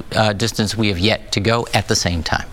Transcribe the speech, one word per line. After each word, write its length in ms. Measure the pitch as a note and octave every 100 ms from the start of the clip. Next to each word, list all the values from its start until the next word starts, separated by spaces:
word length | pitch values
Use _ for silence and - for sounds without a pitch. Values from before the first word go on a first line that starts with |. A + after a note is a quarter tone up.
| - A2+
uh, 180 | A2
distance 420 | G2+ A2+ - G#2 G#2+
we 120 | G#2
have 100 | F2
yet 340 | G#2+ G#2 -
to 60 | G#2+
go 280 | G#2 A#2 A#2+ G#2+
at 120 | -
the 80 | A2
same 280 | F2 E2+
time. 240 | D#2 - -